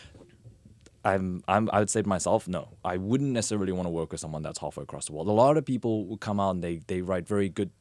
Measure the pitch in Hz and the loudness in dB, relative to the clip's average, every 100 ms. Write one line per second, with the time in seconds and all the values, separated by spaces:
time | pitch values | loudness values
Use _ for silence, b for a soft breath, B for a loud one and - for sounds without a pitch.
0 | B B B - - - - - - _ | B B B -20 -20 -20 -20 -20 -20 _
1 | 104 95 92 90 - 98 110 104 104 110 | 0 2 0 -4 2 2 4 2 2 2
2 | 101 92 87 110 - 87 - - 92 90 | 2 0 2 2 0 -6 -6 -8 -4 -2
3 | 98 131 139 120 107 104 95 92 90 82 | 0 0 0 -2 -2 -2 -2 -2 -2 -4
4 | 80 80 82 78 76 76 76 73 71 69 | -4 -8 -8 -8 -8 -8 -10 -10 -10 -10
5 | - 76 85 107 131 151 139 123 117 110 | -8 -4 2 6 8 6 2 -2 0 -2
6 | 92 107 - 101 98 92 85 85 - 92 | -4 -6 -4 0 0 0 -2 -6 -4 -4
7 | 90 92 82 104 98 82 95 - | -2 -2 0 0 0 -2 -4 -6